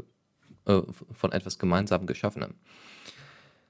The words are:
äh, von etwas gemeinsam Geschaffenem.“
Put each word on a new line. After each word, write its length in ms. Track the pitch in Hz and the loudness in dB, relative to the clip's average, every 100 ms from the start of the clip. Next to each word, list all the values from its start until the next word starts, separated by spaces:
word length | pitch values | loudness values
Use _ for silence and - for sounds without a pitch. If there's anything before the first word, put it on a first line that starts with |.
| - _ _ _ _ - - | -6 _ _ _ _ -6 2
äh, 160 | 98 - - - | 2 2 -8 -18
von 200 | - - | -4 -2
etwas 260 | 95 92 - | -2 -4 -2
gemeinsam 480 | 92 87 104 90 92 | 2 2 2 0 0
Geschaffenem.“ 480 | - 107 76 60 - _ - - - - - - - - _ _ | -2 -4 -4 -8 -10 _ -20 -20 -20 -20 -20 -20 -20 -20 _ _